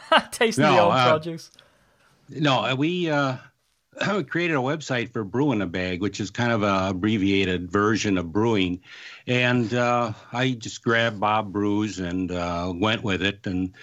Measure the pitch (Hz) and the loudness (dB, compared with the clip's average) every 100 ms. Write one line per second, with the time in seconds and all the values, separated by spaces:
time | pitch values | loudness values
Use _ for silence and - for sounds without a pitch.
0 | - 311 - - 226 220 151 - 104 127 | 2 2 2 -2 0 2 4 4 4 4
1 | 123 156 165 165 - _ _ _ _ _ | 4 2 -2 -12 -14 _ _ _ _ _
2 | _ _ _ - 147 123 113 131 156 180 | _ _ _ 0 2 2 0 0 0 0
3 | 165 147 135 127 - _ _ _ _ - | 0 0 0 -2 -10 _ _ _ _ -6
4 | - 202 135 165 175 147 127 156 - 123 | -2 -2 -2 -2 0 0 0 -2 -2 -4
5 | 113 120 101 120 147 110 92 92 90 90 | -2 -6 -4 0 0 0 -2 -2 -4 -2
6 | 101 - 101 - 120 113 101 95 95 90 | -4 -4 -8 -2 0 2 2 2 0 0
7 | 104 104 98 98 92 90 87 101 104 110 | 0 2 2 2 2 -2 -2 2 2 2
8 | 107 92 87 98 117 107 90 87 - - | 0 0 0 0 2 2 0 -2 -10 -20
9 | - - - 123 123 123 110 123 120 120 | -20 -16 -2 0 2 2 2 0 2 0
10 | 117 117 - 120 131 120 113 - 117 117 | -2 -6 -10 -4 -2 -2 -8 -6 0 2
11 | 117 104 104 107 104 101 104 104 107 90 | 2 0 0 0 0 -2 0 0 -2 -4
12 | 87 92 90 90 87 85 90 87 107 107 | -4 -2 -2 -2 -2 -2 -4 -2 0 0
13 | 104 90 95 98 104 92 92 - | -2 0 -2 -4 -6 -4 -4 -6